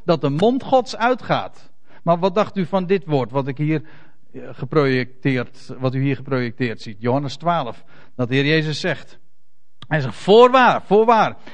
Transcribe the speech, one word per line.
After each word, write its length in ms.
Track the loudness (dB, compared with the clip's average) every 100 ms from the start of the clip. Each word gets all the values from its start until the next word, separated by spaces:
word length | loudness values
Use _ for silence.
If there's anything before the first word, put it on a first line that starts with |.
dat 180 | -2 0
de 80 | 0
mond 340 | 2 2 2
Gods 320 | 2 2 2 0
uitgaat. 760 | 0 0 0 -2 -2 -10 -14 -14 -14 -6
Maar 160 | 0 2
wat 160 | 2 2
dacht 220 | 0 -2
u 80 | -2
van 200 | -2 0
dit 200 | 0 2
woord, 260 | 0 0
wat 160 | -2 -2
ik 100 | -2
hier, 240 | 0 -2 -4 -12 -14 -14 -14
eh, 100 | -12 -12
geprojecteerd, 1200 | -10 0 2 4 2 0 -2 0 0 -2 -8 -12 -4
wat 140 | -2
u 80 | 0
hier 140 | 0 -2
geprojecteerd 680 | -2 -2 -2 -2 -4 -4
ziet? 160 | -10 -4
Johannes 360 | 0 0 -2 -4
twaalf, 480 | -2 -2 -2 -8 -12 -14 -12 -4
dat 120 | 0
de 80 | 2
Heer 100 | 2
Jezus 340 | 2 0 -2
zegt. 400 | -4 -4 -8 -14 -14 -14 -14 -14 -14 -14 -4
Hij 140 | -2
zegt, 140 | -2 -2
"Voorwaar, 680 | 6 8 8 8 6 4
voorwaar." 540 | 2 4 6 4 2 -2 -10